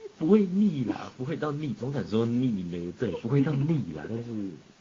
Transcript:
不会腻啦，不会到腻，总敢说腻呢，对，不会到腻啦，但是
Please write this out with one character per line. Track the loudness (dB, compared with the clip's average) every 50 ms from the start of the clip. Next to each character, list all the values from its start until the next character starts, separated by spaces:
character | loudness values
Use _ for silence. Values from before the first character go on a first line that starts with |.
| -16 -14 -8 -2
不 | 4 6
会 | 6 6 6
腻 | 4 2 2 2 2 2 0 -2
啦， | -2 -4 -6 -8 -12 -10
不 | -8 -6
会 | -6 -4
到 | -4 -4 -4
腻， | -4 -4 -4 -4
总 | -4 -4 -4 -4
敢 | -2 -4 -2 0
说 | 2 2 2
腻 | 2 2 2 2 2 0 0 -2
呢， | -4 -4 -4 -6 -6 -4 -4
对， | -2 -2 -2 -4
不 | -2 2
会 | 4 4
到 | 4 4
腻 | 2 0 2 2 2 0 0 -4 -6
啦， | -8 -6
但 | -6 -6 -6
是 | -6 -6 -6 -6 -6 -6 -8 -10 -16 -20 -20 _